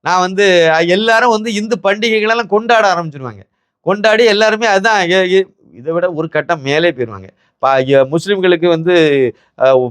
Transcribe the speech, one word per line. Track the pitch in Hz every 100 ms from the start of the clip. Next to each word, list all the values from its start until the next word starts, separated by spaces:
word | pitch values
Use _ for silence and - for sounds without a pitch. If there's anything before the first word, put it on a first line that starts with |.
| 151
நான் | 180 185
வந்து, | 190 202 180 165
அ, | 160 170 185
எல்லாரும் | 226 226 240 220
வந்து | 220
இந்து | 208 214 226
பண்டிகைகளெல்லாம் | 196 202 226 220 214 233 208
கொண்டாட | 202 233 233 202
ஆரம்பிச்சிருவாங்க. | 175 165 143 131 101 - _ _ _ 160
கொண்டாடி | 202 214 220 233
எல்லாருமே | 202 220 220 226
அதான், | 196 214 214 170
எ-, | 185 185
எ-, | 185 190 _ _ 90
இதை | 135
விட | 165 180
ஒரு | 156 160
கட்டம் | 151 147 165
மேலே | 135 147 170
போயிருவாங்க. | 127 117 101 95 _ _ _
பா-, | 131 135 131
எ-, | 135 131
முஸ்லிம்களுக்கு | 165 190 202 185 175 175
வந்து, | 165 165 175 156 139 127 - _ -
அ, | 131 131 127